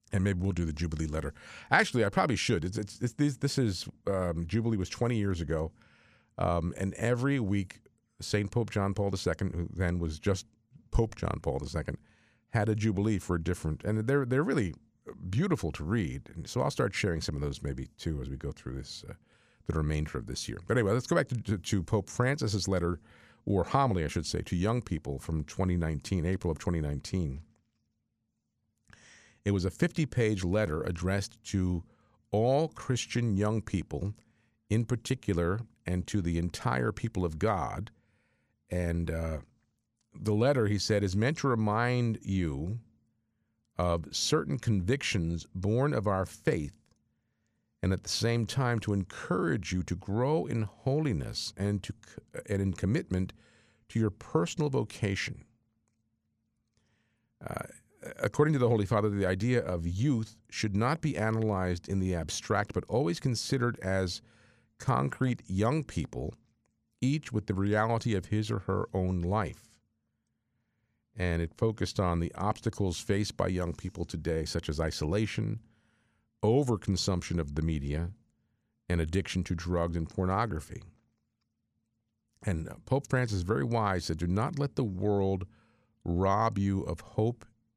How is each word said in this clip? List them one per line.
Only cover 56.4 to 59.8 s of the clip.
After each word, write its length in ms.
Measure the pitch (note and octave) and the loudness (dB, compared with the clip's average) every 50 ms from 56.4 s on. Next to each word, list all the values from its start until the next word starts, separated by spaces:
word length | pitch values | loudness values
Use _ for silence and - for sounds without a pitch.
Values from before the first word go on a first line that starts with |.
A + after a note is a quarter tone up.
| _ _ _ _ _ _ _ _ _ _ _ _ _ _ _ _ _ _ _ - - | _ _ _ _ _ _ _ _ _ _ _ _ _ _ _ _ _ _ _ -14 -10
Uh, 180 | - - - - - - - _ _ _ - - - - - | -8 -8 -8 -8 -10 -14 -20 _ _ _ -18 -16 -16 -8 -2
according 320 | - G#2+ - - D3 D#3 D#3+ | -2 0 4 4 4 4 6
to 60 | C#3 | 4
the 100 | B2 A2+ | 4 6
Holy 160 | A#2+ A2 G2+ | 6 4 4
Father, 240 | F#2 B2 G#2+ G#2 G#2+ | 4 2 4 4 4
the 160 | G2+ G2+ G2 | 2 2 2
idea 360 | F2+ F#2+ F#2+ G#2 A#2+ B2+ A#2+ | 2 2 2 2 2 2 2
of 260 | - - F2+ F2 | 2 0 -2 -2